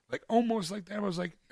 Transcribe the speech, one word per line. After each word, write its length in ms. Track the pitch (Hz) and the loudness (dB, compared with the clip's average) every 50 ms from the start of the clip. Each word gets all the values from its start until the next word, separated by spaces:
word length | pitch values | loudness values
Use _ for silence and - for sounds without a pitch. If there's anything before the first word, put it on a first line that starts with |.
| _ _ | _ _
like, 140 | - - - - | -6 -6 -2 2
almost 420 | 226 233 240 226 226 220 175 160 | 4 4 4 4 2 0 -2 -4
like 140 | 196 214 170 | -6 -8 -8
that. 120 | 180 208 208 | -8 -6 -2
I 40 | |
was 180 | 208 196 165 175 | -2 -2 0 -2
like, 180 | 180 170 - _ _ _ | -4 -4 -6 _ _ _